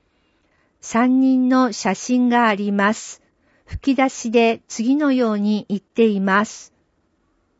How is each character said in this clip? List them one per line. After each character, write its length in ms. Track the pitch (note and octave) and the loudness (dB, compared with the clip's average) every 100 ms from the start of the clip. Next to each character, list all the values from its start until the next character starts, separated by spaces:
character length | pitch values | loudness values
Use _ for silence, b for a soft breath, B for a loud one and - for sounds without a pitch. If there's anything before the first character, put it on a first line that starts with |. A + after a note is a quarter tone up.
| _ _ _ _ _ _ _ _ | _ _ _ _ _ _ _ _
三 380 | - A3+ B3+ C4 | -6 -2 2 2
人 300 | C4 C4 B3+ | 2 2 2
の 240 | B3+ B3+ | 2 0
写 220 | G#3 G3+ F#3+ | -2 -4 -4
真 340 | - B3 B3 | -2 0 2
が 180 | A#3+ A#3 | 2 2
あ 80 | G3+ | 0
り 160 | G#3 | -2
ま 220 | G3+ G3+ | 0 0
す。 280 | A3 - - _ _ _ _ - | -2 -8 -20 _ _ _ _ -14
吹 300 | - - C4 | -8 -2 0
き 0 | |
出 140 | C4+ | 0
し 220 | - A#3 | -2 -2
で 300 | A#3 - - - | 2 2 0 -6
次 280 | - A3+ C#4+ | -6 0 0
の 160 | D4 | 2
よ 220 | B3+ A#3 | 0 0
う 40 | G#3 | 0
に 280 | G#3 G#3 - | 0 -2 -4
言 120 | G3 | -8
っ 20 | |
て 240 | - - A3+ | -6 0 2
い 140 | G3+ | 2
ま 240 | G3 F#3+ A3 | 0 0 -2
す。 280 | - - _ _ _ _ _ _ _ _ _ | -6 -20 _ _ _ _ _ _ _ _ _